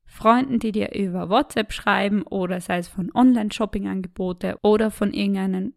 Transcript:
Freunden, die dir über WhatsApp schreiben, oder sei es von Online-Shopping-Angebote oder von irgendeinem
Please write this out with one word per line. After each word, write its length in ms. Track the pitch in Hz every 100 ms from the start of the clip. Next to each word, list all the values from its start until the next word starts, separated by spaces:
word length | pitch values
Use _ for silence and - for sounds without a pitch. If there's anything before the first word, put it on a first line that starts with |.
| -
Freunden, 540 | - 220 240 269 240
die 100 | 226
dir 240 | 208 202
über 340 | - 196 180 170
WhatsApp 440 | 220 294 - 214
schreiben, 500 | - - 196 202 208
oder 380 | - 196 180 185
sei 180 | - 180
es 80 | 175
von 240 | - 175
Online-Shopping-Angebote 1500 | - 254 240 214 - 214 208 196 190 180 - 185 180 185 -
oder 300 | 208 214 220
von 200 | - 202
irgendeinem 600 | - 202 196 190 185 190